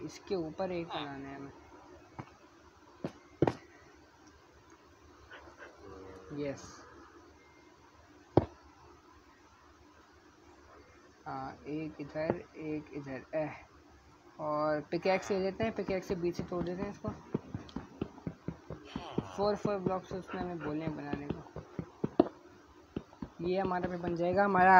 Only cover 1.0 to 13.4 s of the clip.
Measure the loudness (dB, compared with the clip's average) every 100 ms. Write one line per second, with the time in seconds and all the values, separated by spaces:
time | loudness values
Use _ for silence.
1 | -6 -8 -10 -10 -12 -16 -20 -20 -20 -20
2 | -18 -16 -16 -20 -20 -20 -20 -20 -20 -10
3 | -10 -10 -18 2 2 2 -6 -20 -20 -20
4 | -20 -20 -20 -20 -20 -20 -20 -20 -20 -20
5 | -20 -20 -20 -18 -18 -18 -18 -18 -16 -14
6 | -14 -14 -10 -4 -4 -4 -10 -18 -18 -20
7 | -20 -20 -20 -20 -20 -20 -20 -20 -20 -20
8 | -20 -20 2 4 4 -2 -20 -20 -20 -20
9 | -20 -20 -20 -20 -20 -20 -20 -20 -20 -20
10 | -20 -20 -20 -20 -20 -20 -20 -20 -20 -20
11 | -20 -18 -10 -8 -8 -10 -8 -6 -6 -8
12 | -8 -2 0 0 -4 -10 -6 -6 -6 -10
13 | -8 -10 -4 -2